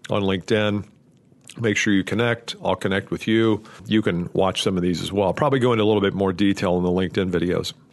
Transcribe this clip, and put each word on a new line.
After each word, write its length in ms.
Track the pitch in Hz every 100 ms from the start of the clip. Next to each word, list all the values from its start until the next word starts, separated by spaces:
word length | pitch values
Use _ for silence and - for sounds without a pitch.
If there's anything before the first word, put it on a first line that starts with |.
| -
on 140 | 104
LinkedIn. 600 | 98 95 - 110 104 101 - _ _ _ _ _ - -
Make 200 | 110 101
sure 160 | 110
you 100 | 98
connect. 540 | - 104 120 113 - -
I'll 140 | 92 92
connect 360 | 98 98 98
with 180 | - -
you. 340 | 113 113 107 - - -
You 160 | 107
can 280 | 104 87 87
watch 280 | 95 95 -
some 140 | 107 92
of 80 |
these 180 | 90 82
as 120 | -
well. 140 | 98 92
I'll 60 |
probably 260 | - 151 135
go 120 | 123
into 120 | 113
a 20 | 107
little 160 | 104
bit 140 | 98 95
more 180 | 95
detail 420 | 87 101 98 95 90
in 60 |
the 60 | 90
LinkedIn 420 | 90 87 101 92
videos. 400 | 85 87 82 80 - _